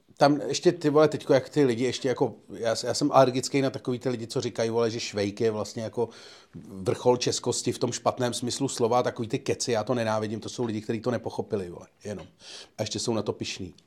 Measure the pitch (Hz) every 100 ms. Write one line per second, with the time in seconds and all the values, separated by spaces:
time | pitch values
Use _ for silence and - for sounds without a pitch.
0 | _ - 143 147 110 139 180 175 151 143
1 | 151 143 - 135 127 151 135 110 123 117
2 | 131 120 127 - - 98 113 113 120 117
3 | 147 131 131 127 - 139 135 110 - 123
4 | 131 120 113 135 120 110 113 113 117 117
5 | - 101 101 104 113 107 101 117 110 120
6 | 113 - - - - - - 95 95 110
7 | 123 123 - - - - - - 123 -
8 | 113 - 123 - 120 - 135 - 113 123
9 | 123 - 110 135 - 110 - 113 107 123
10 | 110 110 107 110 98 - 120 107 110 113
11 | 123 117 - - 104 107 90 85 - _
12 | 104 95 90 - - - - - 110 104
13 | - 110 110 - - - 92 -